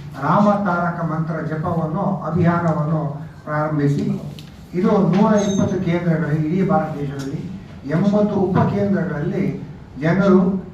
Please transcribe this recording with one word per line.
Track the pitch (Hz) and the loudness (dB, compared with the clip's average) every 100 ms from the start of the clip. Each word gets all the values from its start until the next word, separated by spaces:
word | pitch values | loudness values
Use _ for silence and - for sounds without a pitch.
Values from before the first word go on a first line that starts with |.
| - - | -12 -6
ರಾಮ | 147 196 208 | 2 4 4
ತಾರಕ | 196 185 175 170 170 160 | 2 0 0 -2 -2 -4
ಮಂತ್ರ | 156 156 156 | -2 -4 -4
ಜಪವನ್ನು, | 143 156 - 165 156 - - - | -4 -4 -2 -2 -2 -2 -2 -2
ಅಭಿಯಾನವನ್ನು | 156 170 165 170 165 151 151 156 - - - - | -2 2 4 4 2 0 0 0 -2 -6 -12 -14
ಪ್ರಾರಂಭಿಸಿ, | - 151 156 151 143 196 220 - - - - - - | -6 -2 0 2 2 2 0 -4 -6 -14 -16 -18 -8
ಇದು | 175 220 | 0 2
ನೂರ | 202 165 190 220 | 4 4 4 4
ಇಪ್ಪತ್ತು | 214 196 - 196 180 170 | 4 2 0 0 0 0
ಕೇಂದ್ರಗಳಲ್ಲಿ, | 170 175 156 147 156 156 | 0 0 0 0 0 0
ಇಡೀ | 185 175 | 0 2
ಭಾರತ | - 147 143 | 0 0 -4
ದೇಶದಲ್ಲಿ | 139 135 135 156 - - - - 135 | -6 -6 -8 -8 -10 -12 -14 -14 -4
ಎಂಬತ್ತು | 160 202 208 202 185 | 0 2 2 2 2
ಉಪಕೇಂದ್ರಗಳಲ್ಲಿ | 180 165 143 196 202 175 160 147 175 - 147 - - - - - | 2 2 2 2 0 0 0 -4 -2 -2 -2 -4 -10 -16 -16 -2
ಜನರು, | 156 190 190 190 185 - - | 0 4 6 6 6 0 -6